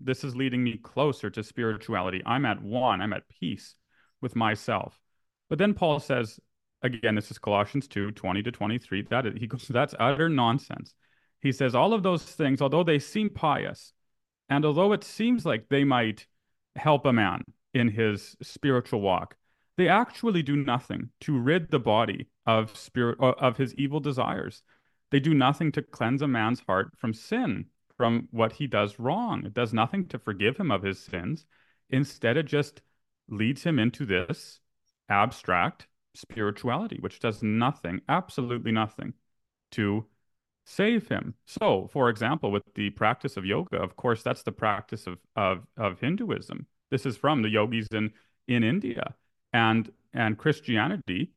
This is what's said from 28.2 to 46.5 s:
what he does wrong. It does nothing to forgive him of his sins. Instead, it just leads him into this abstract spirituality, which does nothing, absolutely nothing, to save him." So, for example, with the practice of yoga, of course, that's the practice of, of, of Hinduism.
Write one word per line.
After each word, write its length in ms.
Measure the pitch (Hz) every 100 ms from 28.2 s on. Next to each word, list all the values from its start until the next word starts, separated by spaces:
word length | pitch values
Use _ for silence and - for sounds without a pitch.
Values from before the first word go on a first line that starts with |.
| -
what 220 | 117 110
he 140 | - 143
does 320 | 107 104 -
wrong. 480 | 117 190 240 131 107
It 80 |
does 180 | 110 120
nothing 340 | 110 117 196 180
to 100 | 127
forgive 380 | - 98 101 139
him 140 | 175
of 120 | 98
his 160 | 98 95
sins. 480 | - 87 90 156 - _ _ _ _
Instead, 460 | 131 143 - 117 135
it 100 | 151
just 360 | 147 143 - _ _ _ _ -
leads 340 | 104 110 135
him 160 | 175 143
into 260 | 113 -
this 560 | 123 92 90 - - - _ _ _ _ -
abstract 800 | 101 104 - - 90 87 - - _ _
spirituality, 840 | - - 113 104 101 123 135 220 -
which 200 | 101 -
does 220 | 120 104
nothing, 580 | 107 110 123 - 85 90 -
absolutely 640 | 160 180 - 123 120 117
nothing, 400 | 110 110 - - - _ _ _ _ _
to 340 | - 101 107 110 _ _ _ _ _
save 440 | - - 208 233 -
him." 260 | - - -
So, 440 | - - 202 98 98
for 160 | 147 120
example, 420 | 107 113 156 107
with 120 | 101 -
the 160 | - 104
practice 460 | - 107 127 147 -
of 80 |
yoga, 320 | 92 120 185 -
of 200 | 95 -
course, 260 | 127 113
that's 200 | 123 117
the 100 | -
practice 540 | - 110 101 - 107 -
of, 120 | 87 _ -
of, 300 | 95 90 - -
of 240 | 104 90
Hinduism. 640 | 123 196 220 101 -